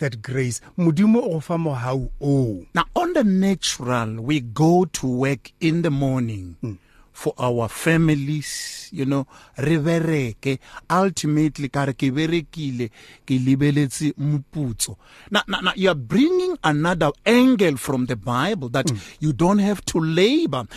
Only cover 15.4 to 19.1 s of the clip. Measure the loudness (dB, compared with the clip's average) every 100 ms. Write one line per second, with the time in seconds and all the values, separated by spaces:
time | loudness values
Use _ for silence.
15.4 | -2 -4 -2 0 0 0 0 2 4 2
16.4 | 0 -2 0 2 0 2 0 0 2 4
17.4 | 6 4 2 0 -2 -2 -2 -4 -2 -2
18.4 | -2 -2 -4 -2 -2 -4 -8